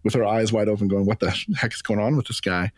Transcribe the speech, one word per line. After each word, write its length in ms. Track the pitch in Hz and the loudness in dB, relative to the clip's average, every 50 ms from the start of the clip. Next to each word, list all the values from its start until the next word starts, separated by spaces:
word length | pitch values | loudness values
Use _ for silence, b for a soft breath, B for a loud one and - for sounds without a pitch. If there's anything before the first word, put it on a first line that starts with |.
| - | -2
with 100 | 107 - | 0 2
her 100 | 127 113 | 2 2
eyes 300 | 101 110 113 110 107 113 | 2 2 2 2 2 2
wide 160 | 110 104 104 | 2 2 2
open 180 | 107 101 104 | 2 2 2
going, 180 | 98 98 98 98 | 2 2 2 2
"What 140 | 98 110 - | 2 0 0
the 120 | - 92 90 - - - 196 | 0 -2 -2 -2 -4 -4 -2
heck 160 | - - 117 - | -2 -2 -4 -4
is 80 | - | -6
going 180 | - - 110 104 | -4 -2 -2 0
on 160 | 104 120 151 | 0 2 0
with 120 | 139 110 | 0 -2
this 120 | - 117 - | -2 -6 -6
guy?" 320 | - 98 90 90 90 107 B | -4 -2 -2 0 -2 -4 B